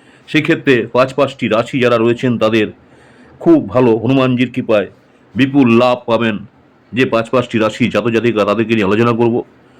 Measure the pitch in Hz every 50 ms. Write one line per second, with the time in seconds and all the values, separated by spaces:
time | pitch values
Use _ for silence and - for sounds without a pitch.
0 | _ _ - _ _ - - 156 151 151 160 139 - 143 131 120 - - - 123
1 | 131 131 - - 139 123 - - - - 104 110 120 - - 135 120 120 123 117
2 | 110 120 123 120 - 127 120 104 110 110 110 113 107 95 - - _ _ _ -
3 | - - - - - - - - - 339 339 - 107 101 95 123 127 120 113 113
4 | 107 120 135 135 131 127 127 120 127 117 - 127 110 - 113 104 95 - - _
5 | _ _ _ _ _ _ - 98 135 135 135 143 135 117 113 117 123 127 123 123
6 | - - 117 113 117 113 104 92 - - _ _ _ _ _ _ _ _ - 117
7 | 131 - - 113 113 - - 127 120 - - 113 110 107 110 - 127 101 - 104
8 | 104 120 113 113 107 120 104 104 101 101 104 110 113 107 113 110 101 92 104 104
9 | 117 120 117 110 120 117 117 120 - - _ _ _ _ _ _